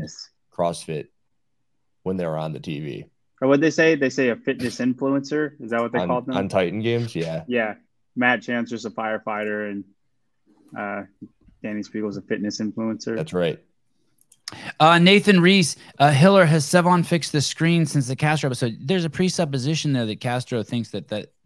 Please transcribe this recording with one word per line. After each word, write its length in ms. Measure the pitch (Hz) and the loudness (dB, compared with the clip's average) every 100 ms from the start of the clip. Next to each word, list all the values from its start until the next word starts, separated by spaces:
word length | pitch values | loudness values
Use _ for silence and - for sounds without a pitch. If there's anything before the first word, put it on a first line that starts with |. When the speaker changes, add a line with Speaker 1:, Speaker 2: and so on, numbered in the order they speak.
Speaker 1:
fitness. 280 | 76 - - _ _ | -10 -14 -20 _ _
Speaker 2:
CrossFit 540 | - 85 82 - 78 - _ _ _ _ _ _ _ _ _ | -4 -4 -4 -8 -10 -10 _ _ _ _ _ _ _ _ _
when 140 | 92 95 | -6 -4
they 80 | 85 | -4
were 120 | 78 | -4
on 160 | 78 | -6
the 60 | 69 | -8
T 200 | - 73 | -8 -8
V. 240 | 76 57 - _ _ _ | -8 -10 -14 _ _ _
Speaker 1:
Or 60 | 135 | 2
what'd 140 | 143 | 2
they 80 | 156 | 2
say? 260 | 147 160 156 | 2 2 2
They 140 | 135 | 0
say 200 | 127 127 | 0 0
a 60 | 113 | 0
fitness 440 | - 123 123 113 | -4 -4 -4 -2
influencer? 760 | 127 127 135 139 139 151 147 143 | -2 -2 -2 -2 -2 -4 -4 -6
Is 80 | 113 | -4
that 100 | 117 | -2
what 100 | 117 | 0
they 80 | 123 | -2
Speaker 2:
On, 80 | 90 | -2
Speaker 1:
called 180 | 123 127 | -2 -2
them? 100 | 123 | -4
Speaker 2:
on 120 | 98 | -2
Titan 300 | 101 87 101 | 0 -2 -2
Games, 340 | 113 117 117 85 | -2 -2 -2 -6
yeah. 280 | 80 80 95 | -6 -6 -4
Speaker 1:
Yeah. 280 | 120 107 101 _ _ _ - | -2 -4 -6 _ _ _ -2
Matt 260 | 123 120 | 0 0
Chan's 280 | - 120 117 | -2 -6 -4
just 140 | 117 110 | -8 -8
a 40 | |
firefighter, 800 | 107 110 110 - 104 107 104 104 | -8 -6 -6 -6 -6 -4 -4 -6
and, 120 | 101 95 _ _ _ _ _ _ _ _ - | -8 -12 _ _ _ _ _ _ _ _ -10
uh, 260 | 104 101 98 _ 107 _ _ _ | -8 -8 -10 _ -20 _ _ _
Danny 200 | 113 107 | -10 -8
Spiegel's 340 | 101 107 107 98 | -8 -8 -6 -8
a 40 | |
fitness 380 | 95 104 104 - | -6 -6 -4 -4
influencer. 560 | 110 113 113 110 - 113 | -6 -4 -6 -6 -6 -6
Speaker 2:
That's 180 | 78 | -4
right. 280 | 90 85 - _ _ _ _ _ _ _ _ - - - - | -2 -2 -4 _ _ _ _ _ _ _ _ -18 -16 -10 4
Speaker 3:
Uh, 180 | 156 170 | 6 8
Nathan 420 | 175 202 202 185 | 8 6 6 6
Reese, 340 | 170 196 165 - - - | 6 6 4 -2 -12 2
uh, 120 | - | 4
Hiller, 340 | 139 185 196 165 | 6 8 8 6
has 200 | 160 143 | 4 4
Sevan 400 | 180 175 180 160 | 2 4 2 2
fixed 260 | 170 - | -2 -2
the 100 | 151 | -2
screen 440 | 131 - 165 170 151 | -2 0 2 2 2
since 220 | 147 123 | 0 -2
the 80 | 131 | 0
Castro 320 | 151 156 143 | 0 2 0
episode? 280 | 123 123 110 | -2 -4 -4
There's 240 | 135 185 165 | -2 -2 -2
a 40 | |
presupposition 840 | - 185 - 160 139 127 160 151 | -2 -2 0 -2 -2 -2 -2 -2
there 120 | 135 113 | -2 -2
that 140 | 104 | -6
Castro 420 | 127 123 - 120 | -4 -6 -4 -6
thinks 260 | 104 120 110 | -4 -6 -6
that, 180 | 101 - | -8 -8
that 240 | 104 - _ | -10 -10 _